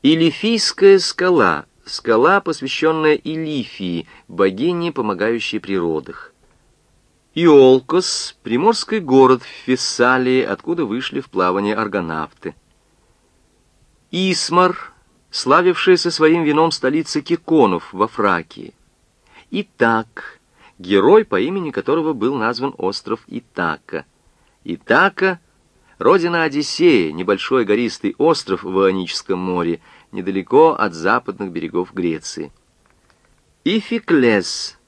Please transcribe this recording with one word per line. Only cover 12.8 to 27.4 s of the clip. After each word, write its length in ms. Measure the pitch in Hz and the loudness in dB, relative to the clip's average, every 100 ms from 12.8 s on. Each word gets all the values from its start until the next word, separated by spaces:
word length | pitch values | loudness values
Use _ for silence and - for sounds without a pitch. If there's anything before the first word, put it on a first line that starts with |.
| _ _ _ _ _ _ _ _ _ _ _ _ _ 170 | _ _ _ _ _ _ _ _ _ _ _ _ _ -4
Исмар, 760 | 190 170 - 175 185 180 - _ _ _ _ | -2 -2 0 2 2 0 -12 _ _ _ _
славившаяся 800 | - 127 156 180 175 - 180 175 | -8 2 4 4 2 4 4 2
своим 320 | 165 156 170 | 2 4 4
вином 260 | 151 147 165 | 2 2 0
столица 500 | - 131 151 156 160 | 0 -2 -2 -4 -6
Киконов 720 | 147 170 - 160 110 87 - | -4 -4 0 4 4 2 -6
во 140 | 92 110 | -4 -4
Фракии. 680 | - 104 87 82 - - _ _ _ _ _ _ - _ | 0 0 0 -4 -18 -20 _ _ _ _ _ _ -20 _
Итак, 880 | 196 208 _ 117 113 113 - - - _ _ - _ | -10 -10 _ 0 0 -4 -16 -20 -20 _ _ -20 _
герой, 460 | 90 98 107 214 | 0 2 6 4
по 160 | 214 92 | 4 -2
имени 320 | 127 190 160 | -2 -4 -6
которого 400 | 104 107 156 156 | -6 -2 -2 -2
был 240 | 135 117 135 | -2 -2 -2
назван 400 | 110 120 139 - | -4 -4 -8 -4
остров 460 | 92 104 - 113 _ | -6 -6 -8 -10 _
Итака. 800 | 120 _ - 85 76 - 80 - _ _ _ _ _ | -14 _ -6 -4 -6 -10 -12 -12 _ _ _ _ _
Итака — 800 | - 85 - 127 190 - 190 175 _ _ _ _ _ _ | -12 -12 0 2 2 0 -4 -4 _ _ _ _ _ _
родина 460 | 117 185 170 170 | 2 2 0 -2
Одиссея, 680 | 160 139 143 - 170 127 82 | -2 -4 -6 2 4 4 0
небольшой 540 | 80 92 98 | -4 -4 -2